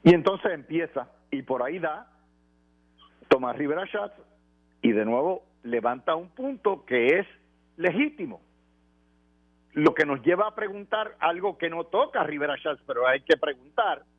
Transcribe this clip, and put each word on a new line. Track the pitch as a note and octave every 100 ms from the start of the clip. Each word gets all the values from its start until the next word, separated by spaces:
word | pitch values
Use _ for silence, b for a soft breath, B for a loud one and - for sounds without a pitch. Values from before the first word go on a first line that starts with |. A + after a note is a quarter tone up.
Y | D#3+
entonces | E3+ E3+ F#3+ G#3+
empieza, | D#3+ - D#3 D#3+ C3+ A#2+ _ _
y | C#3
por | B2+ B2+
ahí | B2 F3+
da | D#3+ D3 - _ _ _ _ _ _ _ _ _ - _ -
Tomás | C3+ B2+ C3
Rivera | C#3+ D#3 F#3+
Schatz, | G#3 G#2 - - _ _ _ _ _
y | -
de | G#2+
nuevo | G#2+ A#2+ E3 F#3 _ _
levanta | A#2+ A#2 A#2 B2+ D3+
un | E3 F3+
punto | - C4 C4+ G#3 G3 -
que | B2 A#2+ E3+
es | G3 - _ _ _ -
legítimo. | - E3+ D4 D4 G#3+ F#3 _ _ _ _ _ _ _ _ _ _ _ _ _
Lo | - D3+
que | D3+ D3
nos | C3+
lleva | C#3+ F3+ G#3+
a |
preguntar | A3 G#3+ G3+ G3+ G#3+ G#3+ -
algo | D#3+ F3 G3 E3+
que | E3+
no | E3
toca | E3 G3 D4+ A#3+
Rivera | D3+ D3 D3 C#3
Schatz, | D#3 C#3 -
pero | B2 B2+
hay | C3
que | - D3+
preguntar | D3 C3 C3+ - G#3 C#3+ -